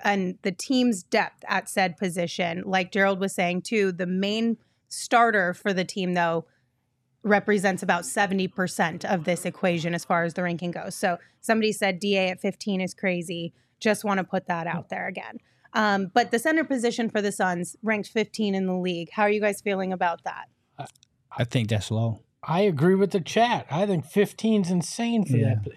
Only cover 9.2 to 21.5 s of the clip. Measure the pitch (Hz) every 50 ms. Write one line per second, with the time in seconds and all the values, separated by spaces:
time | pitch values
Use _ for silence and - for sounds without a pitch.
9.2 | 151 175 175 165 - 185 - - - 185 175 170 156 170 170 165 - - 185 170
10.2 | 170 170 156 - 180 175 170 156 180 175 170 170 175 196 - - - 190 175 -
11.2 | - _ _ _ - - 226 220 214 214 202 - 208 190 190 170 - 202 202 196
12.2 | 190 180 185 180 - 196 180 - - 214 196 185 185 180 - - - 190 180 175
13.2 | 165 175 175 170 170 165 - _ _ _ _ _ - 220 208 208 - 208 196 190
14.2 | 180 - - 185 185 - 175 170 165 170 175 170 170 - 185 190 180 196 180 -
15.2 | - - - 240 - _ _ _ _ _ - 226 214 208 202 196 196 180 - 247
16.2 | 233 240 233 226 - 320 311 320 311 320 277 247 220 240 226 - 240 220 - 214
17.2 | 202 208 196 - 202 185 180 175 175 175 - - - 220 220 214 - - - 226
18.2 | 208 - - - 220 202 190 190 190 185 185 185 180 185 175 170 170 - - 220
19.2 | 208 208 214 208 208 208 196 - - 208 196 190 190 185 185 180 180 175 170 -
20.2 | _ 175 160 - - - _ _ _ _ _ - 120 - - _ _ _ _ _
21.2 | _ _ - - 117 117